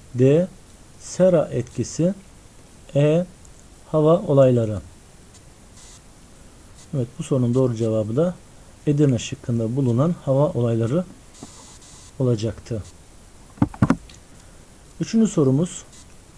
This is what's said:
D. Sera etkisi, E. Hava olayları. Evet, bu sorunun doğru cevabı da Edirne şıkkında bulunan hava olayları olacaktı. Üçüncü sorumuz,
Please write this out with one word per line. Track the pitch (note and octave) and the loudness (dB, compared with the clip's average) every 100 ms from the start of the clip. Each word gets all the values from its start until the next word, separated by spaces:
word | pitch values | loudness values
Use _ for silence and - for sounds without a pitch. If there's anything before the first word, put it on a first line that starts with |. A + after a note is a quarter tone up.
| - B2 | -12 2
D. | C3 D#3 F#3 - - - - - | 4 4 0 -6 -20 -20 -20 -20
Sera | - - F#3 E3 - | -14 0 4 4 0
etkisi, | C3 - - A2+ - F3 G3+ - - - - - - - C#3 | -4 -6 -6 -6 -2 -2 -2 -12 -20 -20 -20 -20 -20 -6 0
E. | D3+ E3 F3+ - - - - - - | 2 2 -2 -10 -20 -20 -20 -20 -4
Hava | D#3 D#3 F3 | 0 4 2
olayları. | G#3+ C#3 C3 B2 A2 G2+ - - - - - - - - - - - - - - - - - - - - - C#3+ | 4 4 6 4 0 -4 -10 -18 -20 -20 -20 -20 -20 -20 -20 -20 -20 -20 -20 -20 -20 -20 -20 -20 -20 -20 -10 -6
Evet, | A#2+ - | -6 -10
bu | |
sorunun | - C3+ B2 | -4 -2 0
doğru | B2 B2+ A2 | 2 0 0
cevabı | A2+ A2 G#2+ A#2+ | -2 -2 -2 -2
da | F3 F3 - - - - - | -2 -4 -16 -20 -20 -8 -4
Edirne | C#3+ C#3+ A#2+ | 2 2 0
şıkkında | - - - A#2 A2+ B2+ | -4 -10 -6 -4 -2 -2
bulunan | B2+ A#2 D#3+ F3 - | 0 2 0 -2 -2
hava | C3+ C#3+ | 0 0
olayları | B2 A#2+ A2+ A2+ D#3+ F3+ - - - - - - - - - - - | 0 -2 0 -2 -2 -6 -12 -20 -20 -20 -20 -20 -20 -20 -20 -20 -4
olacaktı. | B2+ A2+ A2 - - A2 - - - - - - - - - - - - - - - - - - - - - - | -2 -2 -4 -8 -10 -10 -10 -18 -20 -20 -20 -20 -20 -4 -4 -2 -2 -2 -6 -20 -20 -20 -20 -20 -20 -20 -20 -12
Üçüncü | E3 A3+ A3 | -4 0 0
sorumuz, | - C3+ C3+ F3+ - - - - - - | 2 2 2 -2 -6 -18 -20 -20 -20 -20